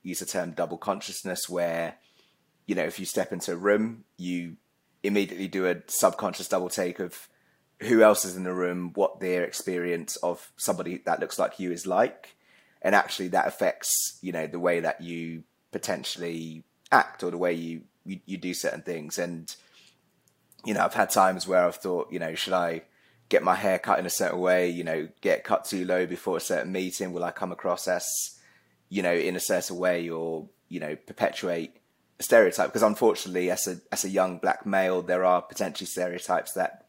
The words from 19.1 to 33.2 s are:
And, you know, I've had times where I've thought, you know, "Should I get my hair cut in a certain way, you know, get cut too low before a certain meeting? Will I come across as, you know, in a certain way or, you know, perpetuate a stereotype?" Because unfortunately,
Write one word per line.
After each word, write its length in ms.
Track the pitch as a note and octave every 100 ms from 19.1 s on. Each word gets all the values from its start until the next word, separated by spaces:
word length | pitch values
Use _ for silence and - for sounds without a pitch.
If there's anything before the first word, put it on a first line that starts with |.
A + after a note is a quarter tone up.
| F2+
And, 360 | F2 E2+ E2 - _ _ - _ _ _ _ _ _ _
you 100 | -
know, 120 | G2+ F2
I've 80 |
had 160 | - G2
times 380 | - F#2+ F#2 F2
where 180 | F#2 F2+
I've 120 | F2
thought, 340 | G2 F2+ -
you 80 | F2
know, 160 | E2 D#2+
"Should 180 | -
I 300 | F#2 F2 E2 - _ _ _ _
get 140 | -
my 140 | F#2 F#2
hair 240 | G#2 F#2
cut 180 | - G2
in 80 | F#2
a 40 |
certain 280 | - F#2 F2
way, 300 | F2+ F#2 F2
you 140 | F2
know, 240 | E2 D#2+ D#2+ -
get 220 | - E2+
cut 220 | - A2 -
too 180 | G2
low 220 | F2+ F2+ F2+
before 320 | F2 - E2+
a 40 |
certain 300 | - F2 C2
meeting? 400 | F#2 F#2 - F#2
Will 120 | F2
I 80 | E2+
come 200 | - F#2
across 360 | F2 F#2 F2 -
as, 180 | F2 - - - - _ _ _ _ _
you 120 | F#2+
know, 120 | F2+
in 220 | E2+ D2+ F2+
a 40 |
certain 380 | - F#2 - F2
way 300 | F#2 F2 E2+
or, 380 | E2 E2 D#2+ D2 _ _
you 100 | E2+
know, 160 | D#2 -
perpetuate 800 | - - A2 - F#2 E2+ D#2+ _ _ _ _ _
a 40 |
stereotype?" 440 | - A#2 G2 - F#2
Because 160 | A2+
unfortunately, 640 | G#2+ G#2 A#2 F#2+